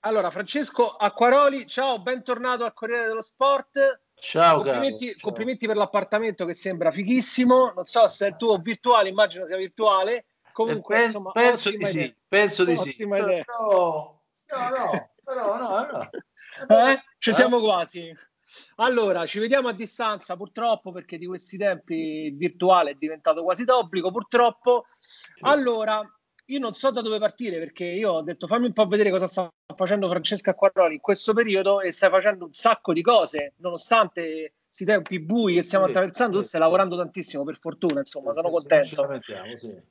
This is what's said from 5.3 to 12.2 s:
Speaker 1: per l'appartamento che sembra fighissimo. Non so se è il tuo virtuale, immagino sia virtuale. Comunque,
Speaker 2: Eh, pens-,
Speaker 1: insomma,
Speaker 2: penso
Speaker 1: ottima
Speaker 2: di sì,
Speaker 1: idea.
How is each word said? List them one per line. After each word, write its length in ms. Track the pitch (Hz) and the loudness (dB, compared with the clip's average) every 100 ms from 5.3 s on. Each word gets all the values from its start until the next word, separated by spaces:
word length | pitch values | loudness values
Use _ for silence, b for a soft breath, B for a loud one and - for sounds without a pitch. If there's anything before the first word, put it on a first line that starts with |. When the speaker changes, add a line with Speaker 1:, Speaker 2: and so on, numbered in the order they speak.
| 196 220 254 226 | -6 -6 -6 -2
Speaker 1:
per 80 | 208 | 0
l'appartamento 720 | 202 202 196 214 226 185 175 | 0 -2 -2 -2 -2 -6 -8
che 80 | |
sembra 360 | 170 196 180 165 | -6 -8 -2 -2
fighissimo. 800 | 170 196 254 - - 247 254 254 185 | -2 0 0 0 2 4 6 4 -2
Non 100 | 180 | -4
so 220 | 233 220 | 4 4
se 180 | - 202 | 2 -4
è 40 | |
il 60 | 175 | -2
tuo 220 | 233 202 | 0 0
virtuale, 520 | 170 220 247 233 190 | 0 -4 4 4 4
immagino 360 | 190 208 180 175 | 2 0 0 -8
sia 120 | 190 | -6
virtuale. 680 | 190 - 214 190 190 240 - _ _ | -8 0 2 2 0 -2 -8 _ _
Comunque, 440 | - 226 214 - 220 | -4 -2 -2 0 2
Speaker 2:
Eh, 40 | |
pens-, 140 | 233 | 2
Speaker 1:
insomma, 180 | 208 190 | 0 -6
Speaker 2:
penso 380 | 220 247 233 208 | 2 4 4 -2
Speaker 1:
ottima 180 | 208 196 | -4 -4
Speaker 2:
di 60 | |
sì, 60 | 165 | -2
Speaker 1:
idea. 160 | 139 _ | -6 _